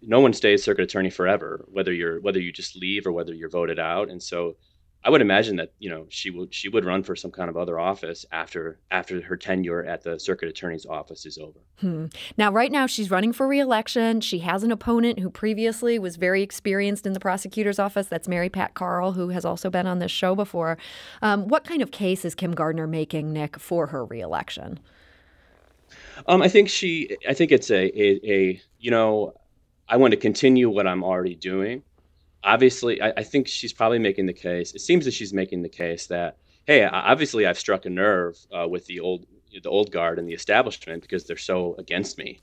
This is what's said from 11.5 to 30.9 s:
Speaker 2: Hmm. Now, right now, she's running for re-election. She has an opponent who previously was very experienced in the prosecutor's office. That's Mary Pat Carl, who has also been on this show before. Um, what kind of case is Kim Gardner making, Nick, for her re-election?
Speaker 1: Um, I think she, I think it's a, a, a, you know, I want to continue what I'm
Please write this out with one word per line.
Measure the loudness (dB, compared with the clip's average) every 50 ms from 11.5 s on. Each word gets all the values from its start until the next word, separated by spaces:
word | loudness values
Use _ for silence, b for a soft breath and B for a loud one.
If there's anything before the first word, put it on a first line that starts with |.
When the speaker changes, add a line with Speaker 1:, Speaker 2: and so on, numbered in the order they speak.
| -20 _ _ _ _ -6
Speaker 2:
Hmm. | -6 -4 -4 -6 -8 -10 B B B B B
Now, | -2 0 2
right | 2 2 2 2
now, | 2 0 0
she's | 0 -2 -4 -2 0
running | 0 2 2 0
for | 0 0 0 2
re-election. | 2 2 2 2 0 0 0 -2 -2 0 2 2 0 0
She | -2 -4 -4 -4
has | -2 -2 -2 0
an | 0 0
opponent | -2 0 0 0 2 2 2 2 0 -2
who | -6 -6
previously | -6 -4 -4 -2 -2 0 -2 -2 -2 -2 0 0 0 0
was | -2 -6 -4
very | -2 0 2 2 2
experienced | 0 -2 -6 -6 -2 -2 0 0 0 0 -2 -2 -4
in | -4 -4
the | -2
prosecutor's | -2 -2 -2 -2 -4 -6 -4 -2 0 0 0 0
office. | -2 0 -2 -2 -4 -2
That's | -4 -6 -4 -2
Mary | -2 -2 -2 -2
Pat | -2 -2 -4 -4 -4
Carl, | -6 -4 -4 -2 -2 -2 -2
who | -2 -2 -4 -4
has | -4 -4 -4
also | -4 -4 -4 -4 -2
been | -2 0 0
on | 0 -2 -2
this | -2 -4
show | -2 -2 0 0 0
before. | 0 -2 -4 -4 -2 -2 -2 -4 B B B B B B B B B
Um, | 0 0 2 0 2 0
what | 0 0 0
kind | -2 -2 -2
of | -2 -4
case | -4 -4 -2 -2 -2 -2 -4
is | -6 -6
Kim | -6 -4 -4
Gardner | -2 -2 -2 -2 -2 -2 -4
making, | -4 -4 -4 -4 -4 -4 -6 -4 -4
Nick, | -4 -4 -6 -6 -8 -12
for | -8 -4 -2 -2 -2
her | -2 -4 -8 -8
re-election? | -8 -8 -10 -6 -4 -4 -4 -6 -6 -10 -12 -12 -12 -14 -14 b b b b b b b b b b b b b b b b b b _ _ _ B B B B B B B B
Speaker 1:
Um, | 4 4 6
I | 6 8
think | 8 8 8 8
she, | 4 -2 -2 0 0 -2 -2 -4 -8 -6 -4
I | -2
think | 0 2 6 6
it's | 6 6 6 4
a, | 2 4 4
a, | 2 2 4 4 4 4 4 2 0
a, | 2 2 2 2 0 -4 -10 _ _ _
you | -2 0
know, | 2 4 4 4 2 0 -2 -4 -6 _ _ _ _ _ _ _ _ _ _ 2
I | 6
want | 6 8 8
to | 6 4
continue | 4 0 2 4 6 6 8 8 6 4
what | 4 2 2
I'm | 2